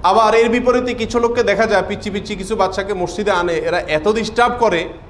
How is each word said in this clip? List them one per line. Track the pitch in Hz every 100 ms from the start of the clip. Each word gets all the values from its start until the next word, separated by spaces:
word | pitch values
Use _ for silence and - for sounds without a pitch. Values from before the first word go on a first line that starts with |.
আবার | 175 220 214
এর | 226 233
বিপরীতে | 247 247 247 254
কিছু | 220 220 240
লোককে | 233 240
দেখা | 214 202 220
যায় | 196 185
পিচ্ছি | 202 214
পিচ্ছি | 196 - 202
কিছু | 180 214
বাচ্চাকে | 190 196 190
মসজিদে | 190 175 - 208
আনে, | 185 175
এরা | 165 160 175
এত | - 156 208
ডিস্টার্ব | 226 214 233 240 240
করে | 226 170 170 -